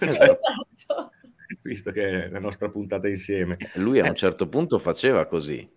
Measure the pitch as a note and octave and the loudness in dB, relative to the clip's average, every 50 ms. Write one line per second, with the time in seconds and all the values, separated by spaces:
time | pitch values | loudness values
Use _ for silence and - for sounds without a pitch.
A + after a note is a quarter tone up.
0 | - - - - C#5+ C5+ C5+ - - D5 - - - _ _ - - - D5 - | -2 0 4 6 8 8 8 6 2 -4 -4 -4 -10 _ _ -18 -8 -8 -6 -6
1 | - - _ _ _ - _ _ - - - - - - - G2+ - G#2 F2+ G#2 | -6 -12 _ _ _ -20 _ _ -16 -16 -16 -12 -10 -10 -10 -8 -8 -8 -4 -4
2 | G2+ G2 F#2 F#2 E2+ F2+ F2 G2 F#2+ G#2 G2 - G#2 G#2 G#2 G#2 G2+ F#2+ G2+ G2 | -2 -2 -2 -2 -4 -6 -8 -8 -8 -8 -6 -6 -6 -6 -6 -6 -6 -4 -4 -2
3 | F#2 G#2 G2 F#2+ - - G2+ F#2+ F2+ F2 F2 F2 - - - F2+ F#2+ A2+ C3 B2+ | -2 -2 -2 -4 -4 -2 -2 -2 0 -2 -4 -6 -8 -10 -4 -2 0 2 4 4
4 | F2 - E2+ - - F#2+ - - F#2+ D#2+ D2+ C3+ - D3+ B2 G2 - E2+ D#2+ - | 4 4 2 2 0 0 0 0 -2 -2 0 0 0 2 0 0 0 0 -2 2
5 | - C3 C3 F#2+ - - - E2+ D2 D2 D2 B1 - - _ | 2 4 4 4 2 2 -2 -4 -4 -4 -8 -8 -10 -14 _